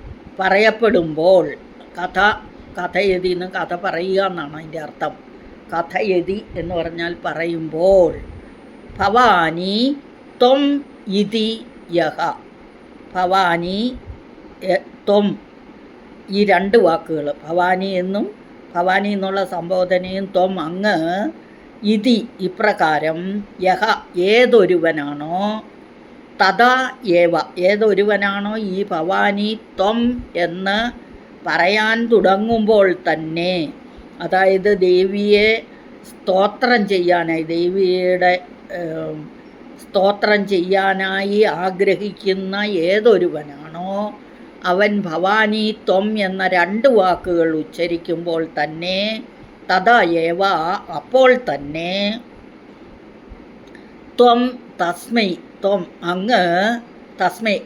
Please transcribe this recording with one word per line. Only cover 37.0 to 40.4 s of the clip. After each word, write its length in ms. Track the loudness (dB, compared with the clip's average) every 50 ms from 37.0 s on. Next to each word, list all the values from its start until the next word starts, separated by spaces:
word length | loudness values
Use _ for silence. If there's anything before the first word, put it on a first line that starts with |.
| 2 2 2 2 2 0 -2 -2 -2
ദേവിയുടെ, 920 | -4 -2 -2 0 0 0 0 2 2 2 2 2 0 2 2 2 2 2 0 -2 -10 -20 -20 -18 -14
ഏം, 580 | -10 -8 -8 -8 -8 -8 -8 -8 -10 -10 -12 -16 -18 -20 -20 -20 -20 -20 -20 -20 -20 -20
സ്തോത്രം 680 | -10 -4 0 0 2 2 0 0 0 2 2 2